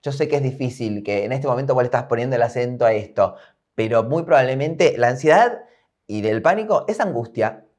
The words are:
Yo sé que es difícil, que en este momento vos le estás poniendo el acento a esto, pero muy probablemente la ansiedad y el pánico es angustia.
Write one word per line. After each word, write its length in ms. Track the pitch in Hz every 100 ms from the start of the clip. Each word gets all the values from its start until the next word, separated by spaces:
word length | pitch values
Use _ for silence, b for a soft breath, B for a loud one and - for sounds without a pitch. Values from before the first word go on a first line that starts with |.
Yo 100 | 143
sé 160 | 135 151
que 80 | 143
es 80 |
difícil, 580 | 135 131 127 - 113 104
que 220 | 101 101
en 80 | 104
este 160 | 135 139
momento 260 | 123 135
vos 100 | 127
le 40 | 123
estás 160 | 123
poniendo 320 | 127 117 123 123
el 60 |
acento 440 | 117 123 123 123 120
a 60 |
esto, 440 | 110 101 - 95 B B B _ -
pero 280 | 113 117
muy 200 | 113 160
probablemente 720 | 170 151 131 131 147 160 170 -
la 100 | 120
ansiedad 520 | 127 151 170 240 - b b b _ _
y 220 | 104 107
el 140 | 110
pánico 420 | 156 202 214 190 -
es 100 | 226
angustia. 640 | 208 123 113 - 110 - _